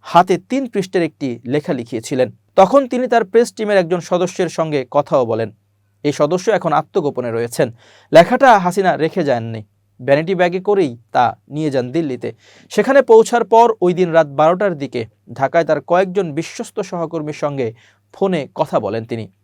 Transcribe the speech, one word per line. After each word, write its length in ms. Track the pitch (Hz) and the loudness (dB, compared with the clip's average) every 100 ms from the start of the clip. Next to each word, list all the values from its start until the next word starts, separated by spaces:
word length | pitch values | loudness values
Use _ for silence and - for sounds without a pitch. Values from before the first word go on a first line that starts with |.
হাতে 360 | - 170 180 180 | 4 2 4 -2
তিন 300 | _ 262 262 | _ -4 -4
পৃষ্ঠার 360 | 208 185 190 | -4 -2 -2
একটি 360 | 165 _ 139 117 120 | -2 _ -8 -8 -4
লেখা 280 | 143 147 | -4 -2
লিখিয়েছিলেন। 580 | 139 117 135 - 131 127 - _ - | -6 -6 -8 -6 -2 -2 -4 _ 2
তখন 320 | 190 269 262 | 4 4 0
তিনি 200 | 247 254 | -4 0
তার 180 | 233 185 | 0 2
প্রেস 280 | 226 233 | 0 0
টিমের 240 | - 214 202 | -2 0 0
একজন 220 | 165 180 | 2 -4
সদস্যের 500 | 160 180 180 - 175 | -2 -2 -2 -2 -4
সঙ্গে 360 | - 160 147 127 | -2 -2 -2 -2
কথাও 340 | 143 143 151 120 | -2 0 0 0
বলেন। 260 | 113 110 - _ _ _ _ | -2 -4 -8 _ _ _ _
এই 80 | 147 | -4
সদস্য 400 | 143 147 180 185 | 0 0 0 0
এখন 220 | 196 175 | 0 0
আত্মগোপনে 580 | 147 151 - 143 135 120 | -2 -2 -4 -4 -4 -6
রয়েছেন। 400 | 113 117 - 131 117 _ _ _ | -4 -6 -2 -4 -4 _ _ _
লেখাটা 460 | 156 175 247 269 214 | 6 6 4 6 4
হাসিনা 380 | 180 185 185 143 | 2 0 0 0
রেখে 260 | 156 190 | -2 -2
যাননি, 400 | 147 123 113 110 107 _ _ _ | 0 -2 -2 -10 -14 _ _ _
ভ্যানিটি 340 | 131 143 165 185 | 0 0 2 0
ব্যাগে 240 | 180 180 | 0 0
করেই 380 | 185 202 156 120 _ | 0 0 0 -4 _
তা 260 | - 117 - _ | 0 0 -2 _
নিয়ে 240 | 139 156 | -6 -2
যান 200 | 131 123 | -2 -2
দিল্লিতে। 420 | 143 156 123 - - _ _ _ | -4 -4 -6 -10 -12 _ _ _
সেখানে 320 | - 208 269 | -2 2 2
পৌঁছার 440 | 254 226 220 240 226 | 6 6 6 0 2
পর 280 | 226 233 - | 4 4 2
ওই 120 | 180 | -2
দিন 180 | 175 175 | 0 2
রাত 160 | 160 151 | 2 0
বারোটার 500 | 139 156 180 208 156 | 2 2 2 -2 -4
দিকে 280 | 139 123 113 _ _ | -6 -8 -10 _ _
ঢাকায় 320 | 113 135 165 160 | -4 0 0 0
তার 160 | 156 | -2
কয়েকজন 520 | - 175 190 185 175 | 0 0 0 -2 -4
বিশ্বস্ত 460 | 143 160 - 233 - | -6 -10 -12 -12 -10
সহকর্মীর 540 | 196 175 160 165 151 | -8 -8 -6 -6 -8
সঙ্গে 400 | 151 151 143 117 113 _ _ _ | -6 -6 -4 -6 -6 _ _ _
ফোনে 340 | - 196 175 135 - | -4 -2 -2 -6 -6
কথা 240 | 156 160 | -2 -2
বলেন 260 | 107 110 113 | -2 -6 -6
তিনি। 260 | 117 107 _ | -10 -10 _